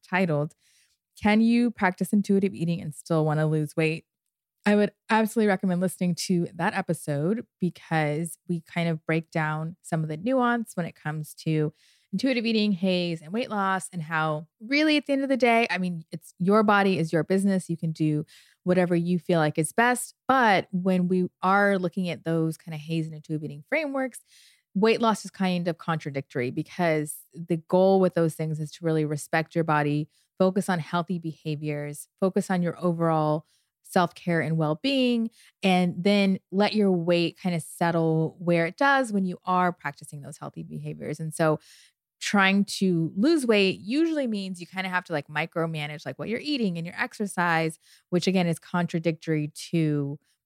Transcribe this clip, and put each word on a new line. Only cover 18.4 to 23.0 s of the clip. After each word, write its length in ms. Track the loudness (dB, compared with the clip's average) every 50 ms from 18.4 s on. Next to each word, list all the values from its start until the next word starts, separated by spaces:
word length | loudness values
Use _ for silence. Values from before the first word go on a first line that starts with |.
| -20 _ _ _ _
whatever 320 | 0 2 2 2 2 2
you 220 | 0 2 0 0 0
feel 180 | 0 0 2 2
like 200 | 2 2 2 0
is 120 | -2 0
best. 420 | 0 2 2 2 2 -2 -4 -10 -16 _ _
But 400 | 0 2 4 4 4 4 2 2 -2
when 340 | -4 -2 0 0 2 2 2 2
we 200 | 2 0 0 -2 -4 _
are 360 | 0 2 2 4 4 2 2 0
looking 300 | 0 -2 -4 -4 -4 -4
at 160 | -6 -6 -4
those 320 | -2 0 0 0 -2 -4
kind 180 | -6 _ -12 -12
of 60 | -12
haze 260 | -8 -6 -4 -4